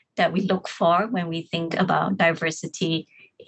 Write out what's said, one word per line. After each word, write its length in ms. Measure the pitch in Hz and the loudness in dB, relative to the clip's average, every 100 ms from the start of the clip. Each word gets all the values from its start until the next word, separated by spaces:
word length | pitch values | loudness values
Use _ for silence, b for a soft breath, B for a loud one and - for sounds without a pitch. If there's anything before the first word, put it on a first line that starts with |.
| _ - | _ 0
that 160 | 175 | 0
we 100 | 185 | 2
look 260 | 196 185 - | 0 -2 -4
for 400 | - 170 175 226 | 0 4 4 2
when 200 | 185 170 | -2 -2
we 140 | 165 | -6
think 320 | 165 170 165 | -6 -4 -2
about 440 | - 180 156 165 196 | 0 2 2 0 2
diversity 920 | 165 165 165 160 170 - 165 160 b b b - | 2 2 -2 -4 -8 -4 -2 -2 b b b -6